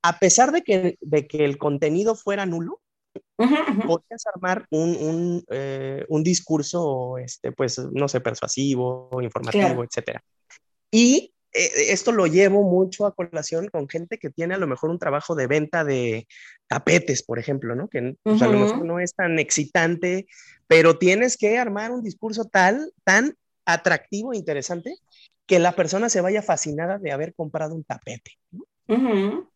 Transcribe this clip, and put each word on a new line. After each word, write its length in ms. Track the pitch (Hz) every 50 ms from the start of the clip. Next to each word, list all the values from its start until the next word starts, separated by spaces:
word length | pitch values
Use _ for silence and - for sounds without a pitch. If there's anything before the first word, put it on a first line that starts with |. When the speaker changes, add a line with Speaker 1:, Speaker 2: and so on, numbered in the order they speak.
| -
Speaker 1:
a 160 | 170 170 -
pesar 320 | 196 185 185 - 254 262
de 120 | 294 349 339
que, 340 | - 208 185 185 175 - _
de 260 | - 156 151 151 143
que 180 | 147 - 151 151
el 120 | 143 139
contenido 580 | 143 - 147 143 139 160 151 156 175 208 226 220
fuera 300 | 214 _ 202 202 202 196
nulo, 340 | 185 170 170 170 190 370 - _ _ _ _ _ _ _ - _ _ _
Speaker 2:
Ujú, 160 | - 226 247 294
ujú. 320 | 302 320 330 226 196 -
Speaker 1:
podías 360 | - 165 165 _ _ 226 233 - 220 196
armar 340 | 180 180 185 185 165 - _
un, 260 | - 156 165 170 175
un, 480 | - 151 156 160 165 175 175 175 175 - _
eh, 560 | - 135 139 139 135 135 135 135 135 139 - -
un 140 | 160 151 156
discurso, 960 | 175 180 - - - 160 151 143 - - 175 165 147 135 127 127 123 127
este, 340 | 127 127 127 - _ - 131
pues, 280 | 131 - 135 123 - - 127 139
no 160 | 123 131 143
sé, 140 | 139 - 127
persuasivo, 880 | 127 117 113 - - 117 - - 139 139 135 123 127 123 127 127 127 127 127 127
informativo, 420 | 123 113 - - - 180 185 202 196
Speaker 2:
Claro. 180 | 175 - 123 120
Speaker 1:
etcétera. 400 | 120 - 120 - - - - _ _ _ _ _ _ - _ _ _ _ _ _ _
Y, 420 | - 220 240 240 269 311 - - _ _ _ _
eh, 200 | _ - 180 - - - 147 107
esto 220 | 196 185 - 240
lo 160 | 233 214 185
llevo 340 | 165 156 185 196 196 196 202
mucho 460 | 202 185 175 185 190 185 185 - 208
a 80 | 202 202
colación 520 | - 180 170 170 156 151 - 165 165 185 208
con 200 | - 160 143 139
gente 300 | - 165 170 170 226 -
que 100 | - 147
tiene 240 | 135 - 165 170 185
a 40 | 196
lo 80 | 185
mejor 240 | 147 131 - - 156
un 80 | 170 175
trabajo 340 | - 151 139 147 - - 170
de 140 | 151 131
venta 360 | 123 143 156 151 151 - 170 156
de 440 | 147 135 127 123 120 110 113 113 _ - - - - - _ _
tapetes, 560 | _ - 143 - - 170 175 - - 135 123 -
por 160 | - 117 117
ejemplo, 360 | 117 - 143 139 135 117 117
¿no? 120 | 123 170 226
Que, 260 | - 139 120 127 156 _
pues, 200 | _ 214 214 220 240
a 40 |
lo 100 | 226 214
Speaker 2:
Ujú. 80 | 208 202
Speaker 1:
mejor 200 | 208 220 262 311
no 140 | 165 170 175
es 160 | 180 175 -
tan 240 | - 185 170 165 160
excitante, 880 | 147 - - 156 151 - _ 185 165 165 175 170 175 180 180 190 190 _ - - - - - _ _
pero 320 | _ 165 165 160 165 165 165
tienes 360 | 185 180 185 208 240 254 -
que 220 | - - 208 220
armar 340 | 247 247 226 196 202 214 226
un 120 | 247 247 226
discurso 420 | 208 - _ - 220 214 220 220
tal, 480 | 214 - 196 180 185 208 269 311 320 _ _ _
tan 320 | - 190 208 247 302 - _ _ _ _ _ _
atractivo 680 | 180 170 170 - 180 170 151 - _ - 202 220 262 247
e 40 |
interesante 580 | 208 160 151 151 143 131 - 175 170 165 254 359 _ _ _ _ _ - _ _ _ _
que 100 | - 190
la 140 | 180 170 180
persona 380 | 170 - 175 160 - 196 226 233
se 120 | - 190
vaya 220 | 175 185 208 214 202
fascinada 560 | - 170 - - 156 147 151 165 175 196 202
de 120 | 196 151
haber 220 | 139 139 156 175 -
comprado 400 | - 165 151 - 156 156 151 165
un 100 | 160 151
tapete, 500 | _ 123 - _ - - 117 _ - - _ _ _
¿no? 140 | - 190 - _ _ _ _
Speaker 2:
Ujú. 640 | - 220 240 262 233 220 196 196 202 240 339 370 _ _